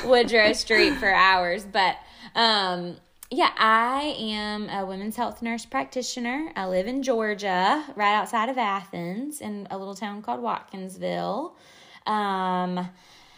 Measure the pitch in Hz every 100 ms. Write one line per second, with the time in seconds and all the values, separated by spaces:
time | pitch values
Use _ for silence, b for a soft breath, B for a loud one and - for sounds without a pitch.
0 | 240 247 220 226 214 - - 220 320 277
1 | 208 180 190 185 180 190 202 202 185 -
2 | B B 226 - 233 214 190 180 175 -
3 | _ _ - 262 320 - 220 220 240 269
4 | 302 - 214 214 208 208 208 196 190 190
5 | 208 220 220 208 233 233 - 262 269 262
6 | 240 - 240 262 320 - 190 185 196 262
7 | 262 226 220 208 202 180 190 294 294 208
8 | 208 208 185 233 233 254 214 196 185 180
9 | 170 196 285 294 214 208 196 196 190 196
10 | 214 202 214 247 233 202 - 196 185 185
11 | 180 175 175 208 330 B B B B B
12 | - 214 202 190 185 180 180 180 180 b
13 | b b b